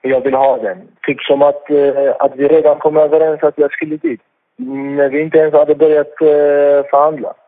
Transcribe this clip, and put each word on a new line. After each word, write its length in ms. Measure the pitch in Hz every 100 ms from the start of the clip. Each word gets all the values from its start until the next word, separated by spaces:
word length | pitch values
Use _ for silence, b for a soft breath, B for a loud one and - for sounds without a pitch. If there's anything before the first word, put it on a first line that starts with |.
Jag 200 | 135 131
vill 120 | 135
ha 240 | 131 135 127
den." 200 | 110 92 - _
Typ 200 | - 143
som 200 | - 139
att, 280 | 143 143 -
eh, 460 | 143 143 139 117 -
att 160 | 139 131
vi 120 | 143
redan 320 | 160 156 147
kom 180 | 156 156
överens 460 | 151 156 160 151
att 140 | 151 147
jag 140 | 143
skulle 260 | - 156 151
dit. 240 | 160 117 _ _ _ - 127 135 139 139
När 140 | 139
vi 120 | 139
inte 160 | 160 160
ens 160 | 156
hade 220 | 151 147 147
börjat, 460 | 156 151 147 -
eh, 680 | 156 147 147 143 143 143 139
förhandla. 440 | 139 151 151 107 -